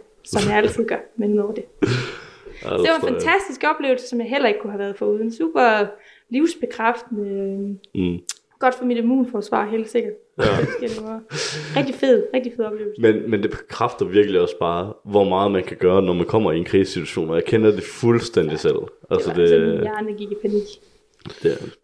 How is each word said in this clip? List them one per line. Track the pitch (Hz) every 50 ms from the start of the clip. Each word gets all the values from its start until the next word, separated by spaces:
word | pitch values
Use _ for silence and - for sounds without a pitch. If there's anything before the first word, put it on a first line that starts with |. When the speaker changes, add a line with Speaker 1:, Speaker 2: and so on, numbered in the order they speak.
| - _ _ _ -
Speaker 1:
som | - - 208 202 202
jeg | 208
altid | 208 208 - - - 226
gør, | - - - - - _
men | - 208 208
nu | 208 208 202
over | 208 220
det. | 240 - - _ - - - 120 - - - - - - - - - - - - - -
Speaker 2:
Ja, | -
Speaker 1:
Så | -
det | 90 - 320
var | 320
en | 311
Speaker 2:
forstår | -
jeg. | - - -
Speaker 1:
fantastisk | - - - 392 392 392 262 - - 302 311
oplevelse, | 311 285 269 254 247 -
som | - 247 233
jeg | 226 208
heller | 254 285 277
ikke | 220 208 208
kunne | - 208
have | 208 196
været | 202 202 202
foruden. | - 214 208 208 214 226 226 226
Super | - 330 320 320 277 254 233 214 214 202 202 - - - - - _ _ -
livsbekræftende. | 233 269 311 330 - - - 226 - - 226 233 240 233 - - 226 208 208 202 196 196 196 196 196 196 196 202 202 190 _ _ -
Speaker 2:
Mm. | - 92 90 87 87 - - - _ _ _ _ -
Speaker 1:
Godt | - 254 247
for | - 247
mit | 247 240
immunforsvar, | 233 233 233 262 262 247 240 - 208 196 - - 220 208 208
helt | 226 226 220 -
sikkert. | - 240 214 208 - - _ _ _
Speaker 2:
Ja. | - 226
Speaker 1:
På | 214 202 - -
forskellige | - 494 480 254 226 220 214
måder. | 214 220 220 220 - - 151 151 - - 147 151 151 - 151
Rigtig | - 262 262 247
fed, | - 277 262 240 208 190 - -
rigtig | 262 240 240 233
fed | - 220
oplevelse. | 214 214 214 214 208 - -
Speaker 2:
Men, | 113 110 107 - - 117
men | 110 98 101
det | 104
bekræfter | - - - - - - 113 120 - - 98
virkelig | 90 92 104 104 104 95 90
også | 87 87 - -
bare, | 85 85 85 87 92 104 107 - -
hvor | 101 101 104 98
meget | 95 92 95 101 104
man | 101 92 90
kan | - 87
gøre, | - 92 90 92 95
når | 95 90 87
man | 87 87
kommer | - - 110 110 87
i | 78
en | 82 85
krisesituation, | - - 98 95 - - 90 78 - - - 82 80
og | 82
jeg | 85 -
kender | - 113 113 110 107
det | 104 92 90
fuldstændig | - - - - 117 117 117 117 - - 95 82 76 76 76
selv. | - 80 71 - - - - _ _ -
Altså, | - 92 - 87
Speaker 1:
Det | 80
var, | 87 85
Speaker 2:
det | 85 82
Speaker 1:
altså, | 80 - -
min | - -
hjerne | - - - - - 214 202
gik | 202 208 208
i | 202 -
panik. | - 208 208 208 202 - - - _ _ _ _ _ _ _ _ - - - - -
Speaker 2:
det | 82
er | - - - - - _